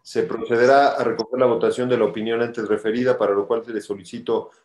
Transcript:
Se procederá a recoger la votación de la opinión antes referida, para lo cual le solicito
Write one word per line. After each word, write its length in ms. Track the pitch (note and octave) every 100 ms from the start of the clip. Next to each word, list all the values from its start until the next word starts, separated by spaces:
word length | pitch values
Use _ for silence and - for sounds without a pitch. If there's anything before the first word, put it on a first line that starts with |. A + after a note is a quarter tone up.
Se 200 | - A#2
procederá 720 | A2+ A2+ A2 A#2+ B2 C#3 C#3
a 80 | -
recoger 380 | A#2 A2+ A2+ B2+
la 60 | B2+
votación 420 | A2+ A2+ B2+ B2
de 80 | A#2+
la 80 |
opinión 380 | G#2+ A2 A2 A#2
antes 260 | A#2 A#2 G#2
referida, 500 | G#2 A2 A#2 B2+ B2
para 140 | G2+
lo 160 | G2+ G2
cual 160 | A2+ A#2
le 140 | G#2+
solicito 720 | - G2 F2 A#2+ A#2+ A2 - _